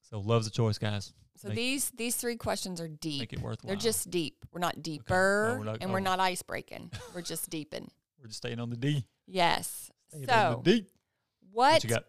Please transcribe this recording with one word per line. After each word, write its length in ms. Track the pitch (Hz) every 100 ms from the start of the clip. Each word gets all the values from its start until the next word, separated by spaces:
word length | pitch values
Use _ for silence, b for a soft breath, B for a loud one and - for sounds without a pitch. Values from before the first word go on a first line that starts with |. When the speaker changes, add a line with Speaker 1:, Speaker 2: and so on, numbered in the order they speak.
Speaker 1:
So 160 | _ 107
love's 260 | 101 117 110
a 40 |
choice, 260 | - 113 98
guys. 340 | 107 104 - _ _ _
Speaker 2:
So 120 | 202
Speaker 1:
Make 80 | 214
Speaker 2:
these, 340 | 247 277 -
these 240 | 240 233 233
three 200 | 240 233
questions 440 | 226 202 190 175
are 80 | 165
deep. 320 | 151 160 143
Speaker 1:
make 120 | 120
it 40 | -
Speaker 2:
They're 80 |
Speaker 1:
worthwhile. 320 | 120 113 - 196
Speaker 2:
just 340 | 226 220 190
deep. 340 | 175 156 _ -
We're 80 | 170
not 140 | 175
Speaker 1:
Okay. 80 | -
Speaker 2:
deeper, 720 | 160 147 - 185 190 202 214
Speaker 1:
Oh, 40 | -
we're 60 |
not, 140 | 107 110
Speaker 2:
and 120 | 185
we're 80 | 190
Speaker 1:
oh. 20 |
Speaker 2:
not 160 | 190 185
ice 220 | 185 180
breaking. 480 | - - - - - -
Speaker 1:
<laughs> 120 | 494
Speaker 2:
We're 80 | 175
just 260 | 170 165 -
deeping. 420 | 165 147 - - _ _ _
Speaker 1:
We're 60 | 123
just 120 | 107
staying 200 | 120 117
on 120 | 120
the 60 | 120
D. 300 | 135 147 - _ _
Speaker 2:
Yes. 640 | 190 170 - - - - _ _
Speaker 1:
Staying 180 | 151 135
Speaker 2:
So, 80 |
Speaker 1:
on 280 | 233 190 143
the 160 | 127 233
D. 60 | 190 _ _ _ _ _ 185
Speaker 2:
what 200 | 208 262
Speaker 1:
What 100 | 320
you 60 | 113
got? 140 | 113